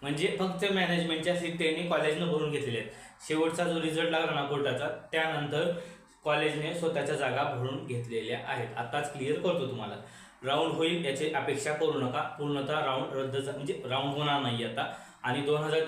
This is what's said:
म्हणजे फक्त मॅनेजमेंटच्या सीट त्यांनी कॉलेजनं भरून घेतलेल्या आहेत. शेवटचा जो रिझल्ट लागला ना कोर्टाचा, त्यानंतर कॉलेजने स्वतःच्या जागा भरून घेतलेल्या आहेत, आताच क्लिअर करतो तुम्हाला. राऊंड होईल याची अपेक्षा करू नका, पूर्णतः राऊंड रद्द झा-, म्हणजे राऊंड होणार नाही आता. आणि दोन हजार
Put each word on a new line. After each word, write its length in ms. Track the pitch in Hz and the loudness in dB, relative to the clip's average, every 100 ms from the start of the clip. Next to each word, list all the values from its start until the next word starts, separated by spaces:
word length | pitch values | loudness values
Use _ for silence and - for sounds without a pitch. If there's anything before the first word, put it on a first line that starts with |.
म्हणजे 340 | 139 151 190 - | -4 0 2 2
फक्त 320 | 190 175 202 | 0 0 2
मॅनेजमेंटच्या 640 | 190 175 175 165 160 170 175 | 2 2 2 2 0 0 0
सीट 220 | 170 170 | 0 0
त्यांनी 300 | 160 160 175 | 2 2 2
कॉलेजनं 440 | 156 151 156 175 | 2 2 2 2
भरून 180 | 151 151 | 2 2
घेतलेल्या 300 | 147 123 113 | 0 -2 -4
आहेत. 120 | 107 - - - - | -6 -12 -18 -10 -2
शेवटचा 360 | 156 160 170 | 2 2 2
जो 180 | 175 165 | 0 2
रिझल्ट 280 | 160 156 170 | 0 2 2
लागला 220 | 160 165 | 2 2
ना 120 | 143 | 0
कोर्टाचा, 440 | 143 143 139 127 147 - - | 0 0 0 0 -2 -4 -2
त्यानंतर 600 | 160 160 147 143 147 175 175 - - - - | 0 2 0 0 0 0 -2 -6 -14 -20 -4
कॉलेजने 500 | 151 147 151 147 156 | 0 2 2 0 -2
स्वतःच्या 400 | 170 160 147 139 | 0 0 0 0
जागा 280 | 143 135 123 | 0 0 2
भरून 440 | 147 127 127 143 - | 0 0 -2 -4 -4
घेतलेल्या 520 | 120 117 113 110 120 | -6 -2 -4 -2 -4
आहेत, 240 | - 127 110 117 | -2 -4 -4 -4
आताच 360 | 120 147 143 | -4 -2 -4
क्लिअर 260 | 143 135 165 | -2 -2 0
करतो 300 | 175 170 123 | 2 0 -2
तुम्हाला. 260 | 113 104 101 - - - - 127 | -4 -6 -8 -12 -18 -20 -8 0
राऊंड 260 | 147 160 | 2 2
होईल 320 | - 165 175 | 2 2 2
याची 260 | 139 135 151 | 0 0 0
अपेक्षा 400 | - 156 139 151 | 0 0 -2 0
करू 200 | 151 160 | 2 2
नका, 280 | 135 123 151 | 2 0 0
पूर्णतः 640 | - - 147 143 131 151 | -2 -2 -2 0 0 0
राऊंड 220 | 135 131 - | 0 0 -2
रद्द 240 | 135 127 135 | -2 -2 -2
झा-, 200 | 139 139 | -2 -4
म्हणजे 260 | 143 - 123 | -4 -4 -2
राऊंड 280 | 131 143 | 0 0
होणार 260 | 143 147 139 | 0 2 2
नाही 240 | 123 117 | 2 0
आता. 300 | 113 135 151 - - - | -2 -2 -4 -6 -14 -6
आणि 180 | 123 131 | -2 0
दोन 220 | 143 151 | 2 2
हजार 180 | 156 160 | 4 2